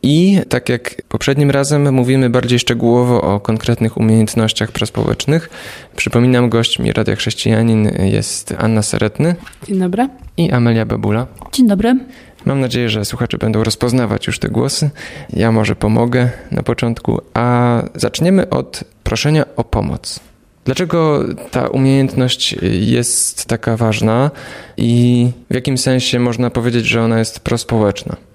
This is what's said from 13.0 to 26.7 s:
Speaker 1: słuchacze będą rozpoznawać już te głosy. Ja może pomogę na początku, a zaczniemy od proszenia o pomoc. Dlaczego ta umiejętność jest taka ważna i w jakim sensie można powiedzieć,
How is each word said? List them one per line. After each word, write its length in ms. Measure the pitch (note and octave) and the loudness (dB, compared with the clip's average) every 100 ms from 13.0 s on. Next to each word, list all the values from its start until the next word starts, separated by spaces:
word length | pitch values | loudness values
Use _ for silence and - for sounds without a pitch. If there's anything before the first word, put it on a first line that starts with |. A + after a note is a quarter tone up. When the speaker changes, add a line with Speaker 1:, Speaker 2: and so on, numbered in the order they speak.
Speaker 1:
słuchacze 340 | G2+ - A#2 - | -4 -4 -4 -2
będą 260 | A2+ A2 | 0 0
rozpoznawać 600 | A2+ - B2 B2+ A2+ G#2+ - | 0 0 0 2 0 -2 -4
już 120 | - | -4
te 100 | G#2 | -2
głosy. 420 | A2+ C3 - D3+ - - - - | -2 -2 0 -2 -4 -16 -16 -8
Ja 200 | - A2+ | -2 2
może 240 | A2+ G#2 - | 2 0 0
pomogę 540 | G#2+ A2+ A#2+ B2 B2 - - | 0 2 2 2 0 -2 -6
na 120 | - | -4
początku, 580 | - A#2+ A#2 A#2 - - - | -2 -2 -2 -2 -2 -4 -2
a 480 | - A#2+ B2 B2 A#2 - | -2 2 2 2 0 -2
zaczniemy 560 | - - - E3 F#3+ - | -4 -6 0 2 2 2
od 340 | C3 C3 - - _ | -2 -4 -12 -16 _
proszenia 400 | - A2+ D3 D#3 - - | -4 -2 0 0 0 -4
o 80 | |
pomoc. 560 | A#2 A#2 F2 - - - - _ _ _ - | -2 -2 -2 -6 -10 -14 -18 _ _ _ -6
Dlaczego 560 | C3 F3+ E3+ D#3 C#3+ - - - | -4 -2 0 2 0 -2 -6 -6
ta 180 | B2+ - | -2 0
umiejętność 880 | C3+ C3+ C3+ C3+ - B2+ - - - F#2 F2+ | 2 4 4 2 0 0 0 -4 -2 -2 0
jest 680 | G#2+ A#2+ A#2+ - - - - | 2 0 0 -2 -4 -6 -6
taka 300 | A#2 - A2+ | -4 -2 0
ważna 540 | A2+ G#2 A2 A#2 C#3+ - - - - - | 0 2 2 2 0 -2 -18 -18 -16 -2
i 500 | A#2 A#2+ B2 B2 B2 A#2+ - | 0 4 4 4 2 -2 -6
w 40 | |
jakim 240 | B2 C3 B2+ | -4 -2 -2
sensie 420 | C3 B2+ - B2 | 0 0 0 0
można 300 | B2 A#2 A#2+ | 0 0 -2
powiedzieć, 360 | A#2+ A#2+ | 0 0